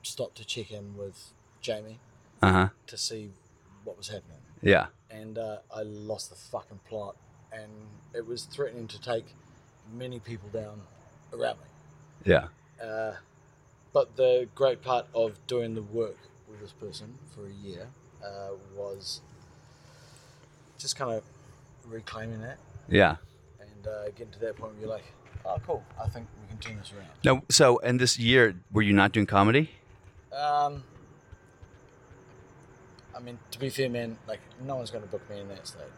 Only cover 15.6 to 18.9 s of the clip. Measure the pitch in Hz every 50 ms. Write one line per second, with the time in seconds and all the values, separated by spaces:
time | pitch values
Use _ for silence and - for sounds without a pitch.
15.6 | 117 113 113 110 104 101 107 117 113 104 95 - - - _ - - - 107 101
16.6 | 104 98 - - 110 101 92 - 104 110 123 135 - - - 107 101 98 101 101
17.6 | 101 98 90 87 101 123 - - _ - - - 101 101 98 98 98 98 98 95
18.6 | 98 98 98 98 101 101